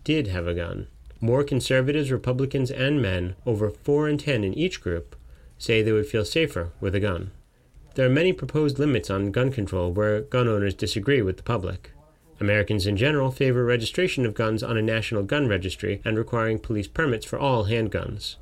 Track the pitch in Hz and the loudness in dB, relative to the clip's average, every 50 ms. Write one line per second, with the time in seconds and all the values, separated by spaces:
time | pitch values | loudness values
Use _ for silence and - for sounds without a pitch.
0 | - - 156 156 135 98 92 90 85 87 85 87 85 87 92 98 98 - - - | -2 0 0 0 0 0 -2 -2 -2 -2 -2 -2 -4 -6 -6 -8 -10 -12 -14 -20
1 | - - - - 113 113 123 139 143 143 139 123 123 - 131 131 127 135 143 156 | -20 -20 -10 -4 0 2 2 2 2 2 0 0 0 2 2 2 2 2 2 0
2 | 143 131 131 117 - 131 123 127 135 127 - 139 131 120 - - 131 139 151 143 | 0 0 0 0 0 0 0 0 0 0 0 0 -2 -2 -2 -2 0 0 2 2
3 | 113 95 92 90 90 90 92 - - 123 113 101 107 104 - - - - 143 147 | 2 2 0 0 -2 -2 -6 -6 -2 -2 0 0 0 -2 -2 -4 -2 0 2 2
4 | 151 151 147 143 - 151 135 110 101 95 - - 165 185 - - - 95 85 85 | 2 2 0 -2 0 0 0 0 0 0 0 0 -2 -2 -4 -4 -4 -4 -4 -4
5 | - - - - - - - - - - - - - - 117 110 107 113 110 107 | -6 -8 -16 -20 -20 -20 -20 -20 -20 -20 -18 -8 -2 2 2 2 4 4 2 2
6 | 104 - - 110 104 - - 160 160 - - 90 85 82 - - 110 98 90 101 | 2 0 0 -2 -2 0 0 0 0 0 0 -4 -6 -6 -6 -6 -4 -2 0 0
7 | 101 101 90 85 92 95 - - - _ _ _ _ _ _ - - - - 135 | 0 0 -2 -4 -6 -10 -12 -16 -20 _ _ _ _ _ _ -20 -20 -8 -2 2
8 | 131 127 131 147 170 185 180 180 143 123 - 156 151 143 131 131 147 151 127 107 | 2 4 4 4 4 2 0 0 -4 -4 0 0 0 2 2 2 2 2 2 0
9 | - - 98 98 101 101 95 120 127 135 131 113 101 90 92 92 87 90 87 104 | 0 -2 -2 0 0 0 0 0 0 0 0 -2 -2 -2 0 0 0 0 0 2
10 | 107 107 107 107 110 - - 127 123 117 110 101 101 98 95 - 113 98 - 110 | 2 2 2 0 -2 0 0 2 2 2 2 2 0 0 -2 -2 -4 -4 -4 -2
11 | 95 139 143 131 104 92 92 - - - 117 104 90 90 92 - - - - - | 0 2 2 2 2 0 -2 -4 -4 -2 -2 -2 -2 -4 -8 -8 -12 -16 -20 -20
12 | - - _ _ _ - - - 107 101 104 107 101 - 110 104 92 104 101 95 | -20 -20 _ _ _ -20 -8 -4 0 2 2 2 2 2 0 0 2 0 2 2
13 | 120 147 151 143 131 131 131 - 139 131 123 123 123 120 123 120 113 - - - | 2 2 2 2 2 0 0 2 2 2 4 2 2 2 2 0 0 -2 -2 0
14 | 185 180 - 139 123 110 104 - 113 110 110 107 - - 117 110 107 110 113 113 | 0 0 0 0 0 0 0 0 0 0 0 0 0 0 0 0 2 2 0 0
15 | 104 - 117 104 98 98 143 147 143 117 101 92 90 92 - - 101 95 101 101 | 0 -2 -2 -2 -2 0 0 0 2 2 2 0 0 -4 -6 -4 -4 -4 -4 -2
16 | - 113 110 110 117 - - 117 110 110 110 107 - - 113 104 101 - - - | -2 -2 -2 -2 -2 -2 0 0 0 0 0 -2 -2 -2 -2 -2 -2 -4 -2 -2
17 | 165 143 113 107 - - - - 139 139 127 113 101 101 117 113 113 104 - 87 | 0 0 0 -2 -4 -6 -4 -2 0 2 2 2 2 2 0 0 0 0 -2 -4
18 | - - - 104 - - - - | -4 -6 -6 -8 -8 -10 -12 -14